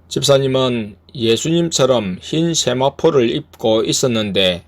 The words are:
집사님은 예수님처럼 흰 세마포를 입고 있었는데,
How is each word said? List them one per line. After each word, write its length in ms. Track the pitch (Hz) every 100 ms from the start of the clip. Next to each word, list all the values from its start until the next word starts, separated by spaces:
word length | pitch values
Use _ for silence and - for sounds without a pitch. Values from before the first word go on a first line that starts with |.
| -
집사님은 880 | 139 135 139 135 131 127 120 104 101 _ 135
예수님처럼 1000 | 113 113 151 170 170 - 131 123 98 92
흰 320 | - 156 170
세마포를 840 | 160 127 123 139 - 160 143 117 151
입고 480 | - - 113 113
있었는데, 800 | - - 135 113 107 95 92 87